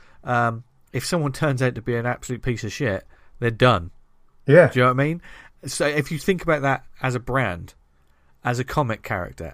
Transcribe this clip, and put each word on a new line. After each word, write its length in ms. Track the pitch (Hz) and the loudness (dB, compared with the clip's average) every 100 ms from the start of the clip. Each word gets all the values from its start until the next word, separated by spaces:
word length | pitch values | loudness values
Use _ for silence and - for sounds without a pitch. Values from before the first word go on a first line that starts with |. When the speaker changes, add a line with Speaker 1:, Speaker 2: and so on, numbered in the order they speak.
| - - | -20 -14
Speaker 1:
um, 400 | 127 123 117 113 - _ _ | -4 0 0 -4 -12 _ _
if 140 | 131 - | -8 -2
someone 260 | 175 143 | -2 -2
turns 300 | - 156 131 | 0 -2 2
out 140 | 127 120 | 0 -2
to 60 | |
be 120 | 104 | -4
an 120 | 117 120 | -2 -2
absolute 360 | 123 - 120 | -6 -8 -6
piece 220 | 131 113 | -4 -4
of 80 | 107 | -6
shit, 320 | - 131 95 - - - - | -4 -4 -4 -8 -20 -20 -4
they're 120 | 120 | -4
done. 380 | 110 127 101 85 - - _ - _ - | 4 4 4 -2 -14 -20 _ -20 _ 6
Speaker 2:
Yeah. 220 | 156 151 | 8 8
Speaker 1:
Do 120 | 127 | 6
you 40 | |
know 80 | 127 | 2
what 80 | 127 | 2
I 40 | |
mean? 180 | 143 170 - - - _ 139 | 0 -4 -10 -20 -20 _ -12
So 200 | - 147 | -2 0
if 240 | 151 139 | 0 -2
you 80 | 160 | -2
think 240 | - 185 | -2 0
about 200 | 170 151 | 0 0
that 220 | 135 131 - - | 0 -2 -6 -6
as 120 | 131 | -4
a 60 | 123 | -4
brand, 540 | 120 131 113 87 92 - _ _ _ _ _ _ | -2 -2 -2 -4 -12 -20 _ _ _ _ _ _
as 160 | 127 120 | -4 -4
a 60 | |
comic 380 | 127 - 127 107 | -2 -2 -2 -4
character, 500 | - 101 82 - 80 | -4 -4 -4 -10 -14